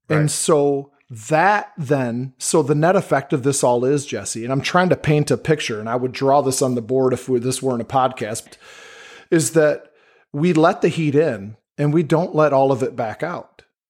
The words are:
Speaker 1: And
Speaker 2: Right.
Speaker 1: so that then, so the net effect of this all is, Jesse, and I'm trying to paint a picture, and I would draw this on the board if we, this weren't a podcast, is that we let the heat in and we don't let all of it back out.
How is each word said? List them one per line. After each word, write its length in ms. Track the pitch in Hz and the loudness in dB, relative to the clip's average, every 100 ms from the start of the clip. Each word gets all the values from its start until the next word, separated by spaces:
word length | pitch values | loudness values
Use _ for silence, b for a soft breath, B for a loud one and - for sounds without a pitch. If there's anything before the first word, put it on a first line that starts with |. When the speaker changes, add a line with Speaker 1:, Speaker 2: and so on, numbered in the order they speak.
| - | -4
Speaker 1:
And 120 | 156 | 0
Speaker 2:
Right. 80 | 151 | 0
Speaker 1:
so 600 | - - 156 143 139 139 _ - | -2 0 2 2 0 -4 _ -20
that 640 | 117 107 156 185 208 - - | -14 -2 2 4 2 -2 -8
then, 560 | 131 143 123 120 131 - | -2 0 0 -4 -8 -8
so 240 | - 170 | -2 0
the 120 | 139 151 | 2 2
net 200 | 160 196 | 2 2
effect 380 | - 147 - | 2 -2 0
of 100 | 147 | -2
this 200 | 135 135 | 0 2
all 220 | 135 123 127 | 2 2 2
is, 200 | 147 - | 0 -2
Jesse, 380 | 110 98 113 | -10 -8 -8
and 80 | 117 | -4
I'm 100 | 139 | -2
trying 280 | - 180 180 | 0 2 2
to 60 | 180 | 0
paint 360 | - 151 147 | 2 2 2
a 60 | 127 | 0
picture, 420 | - 151 - 107 | 0 -2 -2 -6
and 80 | 110 | -4
I 60 | 123 | -4
would 160 | 123 | -4
draw 300 | - 135 143 | -2 2 4
this 200 | 135 127 | 2 0
on 140 | 131 123 | 0 -2
the 60 | |
board 320 | 110 131 131 | -2 0 2
if 160 | 120 - | 0 -2
we, 100 | 127 | -2
this 220 | 123 127 | -2 -4
weren't 200 | 131 120 | -2 -4
a 40 | 110 | -2
podcast, 720 | 135 127 123 107 113 - - B B B B B B B | 0 0 -2 -8 -8 -12 -20 B B B B B B B
is 200 | 170 135 | 0 2
that 400 | 160 151 135 - _ b b b | 2 2 2 -8 _ b b b
we 200 | 147 175 | -2 0
let 280 | 156 185 214 | 4 2 2
the 80 | 185 | -2
heat 260 | 160 151 139 | 0 0 0
in 400 | 160 110 101 110 _ - | 0 -2 -10 -18 _ -6
and 160 | 147 | -2
we 100 | 156 | 0
don't 320 | 147 160 180 156 | 0 0 0 0
let 160 | 151 | 2
all 180 | 135 135 | 4 2
of 120 | 123 | 0
it 120 | 123 120 | -2 -4
back 280 | 113 104 | -8 -6
out. 400 | 156 160 - _ _ _ | -8 -8 -14 _ _ _